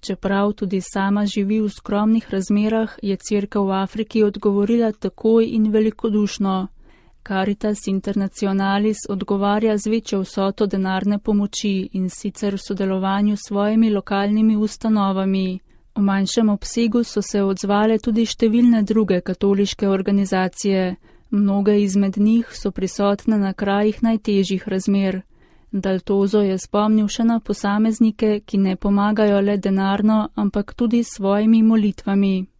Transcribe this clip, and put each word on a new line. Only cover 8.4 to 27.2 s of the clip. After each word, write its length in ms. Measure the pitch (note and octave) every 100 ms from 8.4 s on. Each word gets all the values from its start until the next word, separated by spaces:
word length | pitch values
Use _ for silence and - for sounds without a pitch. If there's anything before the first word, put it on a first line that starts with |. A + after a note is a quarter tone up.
| G3 G3 G3 G3 G#3 G#3 -
odgovarja 680 | G3 - G3+ G3+ G#3 A3 G#3
z 120 | G#3+
večjo 320 | A3+ - G3
vsoto 440 | F#3+ - G3 G3 G#3
denarne 540 | G3 F#3+ F#3+ F#3+ G3+
pomoči, 680 | - G#3 G3+ - G#3 F#3+ F#3
in 160 | F#3 F#3
sicer 460 | - G#3 - G3+ G3
v 80 | -
sodelovanju 680 | G3 G3 F#3+ F#3+ G3 G#3 G#3
s 120 | -
svojimi 420 | G3+ G#3 A3 A3+
lokalnimi 680 | G3+ - G3 G3+ G#3+ A3 G#3+
ustanovami. 1040 | G#3+ - A3+ G#3+ G3 F#3+ F#3+ F#3+ F#3 F#3 _ - _ -
V 60 |
manjšem 480 | G3 G3 F#3+ - G#3+
obsegu 540 | G#3 - - A#3 A#3+
so 180 | A#3 -
se 220 | G3+ G#3
odzvale 560 | G3 F#3+ G3 G3+ A3 A3
tudi 260 | - A3 A3+
številne 580 | - A3+ A#3 A#3+ A#3
druge 380 | G3+ A3 G#3 F3+
katoliške 680 | - F#3 G3+ G3 G3+ - G3+
organizacije. 1080 | F#3+ F#3+ G3+ G3 F#3 F#3 - G3+ F#3+ F#3 F#3 _ - _
Mnoge 520 | G3+ G3+ G3+ G3 G#3
izmed 360 | G3+ G3 G3 F#3+
njih 300 | G#3 A3+ A3+ -
so 160 | G3+
prisotne 680 | F#3+ F#3+ - G3+ G3+ - G#3+
na 160 | G3
krajih 500 | F#3+ G3+ G3+ G#3+ G#3
najtežjih 640 | A3+ A3+ - G3+ F#3+ F#3 -
razmer. 540 | F#3+ F#3+ G3 G3 F#3+ - _ _ _ _
Daltozo 680 | G3+ F#3+ F#3 - G3 G3 G#3
je 160 | G3+ F#3+
spomnil 500 | - G#3 G#3+ G#3+ G#3
še 160 | -